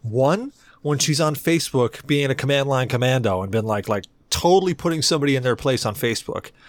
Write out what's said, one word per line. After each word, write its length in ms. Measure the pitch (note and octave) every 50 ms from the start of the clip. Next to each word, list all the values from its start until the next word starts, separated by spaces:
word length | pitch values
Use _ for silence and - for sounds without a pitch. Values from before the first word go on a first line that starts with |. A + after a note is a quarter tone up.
One, 500 | - A2+ G#2+ B2 C3 C#3+ E3+ G#3 B3 C#4+ - _ - - - _
when 160 | - D3 D3
she's 240 | C3+ - D#3+ D3+ C3+
on 140 | D#3+ D3+ D3
Facebook 720 | C3+ - E3 E3 E3 - - - C3+ A#2+ A2+ - - -
being 220 | - D3 C#3+ C#3+ C3+
a 40 | C3
command 320 | - - C3+ C#3 C#3 C#3 C#3
line 180 | C3+ B2+ B2+
commando 540 | - B2+ A#2+ B2 B2+ B2+ C3 A2+ G#2 F#2 F#2 F#2+
and 80 | G2
been 140 | G2+ A2+ G#2+
like, 220 | A2 G#2+ G#2 F#2+ -
like, 160 | G#2+ G2+ F2+ - _ _ _ _
totally 440 | - - - F3 F3+ F#3+ F#3 F#3 E3+
putting 280 | - - F3 E3 D#3+
somebody 340 | C3 - E3 D#3 C#3+ C#3+ C3+
in 80 | C3 B2
their 140 | B2+ A#2
place 280 | - - C#3 C3 A2+ -
on 80 | A2+ G#2
Facebook, 580 | - - A#2 A2+ - - - - - - - - _ -